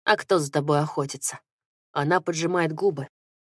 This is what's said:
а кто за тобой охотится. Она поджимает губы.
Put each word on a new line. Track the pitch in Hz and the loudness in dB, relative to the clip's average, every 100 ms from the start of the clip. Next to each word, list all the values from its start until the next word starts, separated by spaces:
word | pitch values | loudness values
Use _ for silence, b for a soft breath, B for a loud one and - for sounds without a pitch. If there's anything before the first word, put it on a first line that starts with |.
а | - 208 | 0 0
кто | - 180 | 2 2
за | 143 | 2
тобой | 147 147 147 | 0 2 2
охотится. | 151 - 139 135 - - _ _ _ _ _ | 2 -2 -4 -6 -8 -10 _ _ _ _ _
Она | 143 147 180 | -4 0 0
поджимает | 170 160 170 180 160 | 0 -2 0 0 0
губы. | 156 196 139 135 _ _ _ _ | 0 -2 -2 -8 _ _ _ _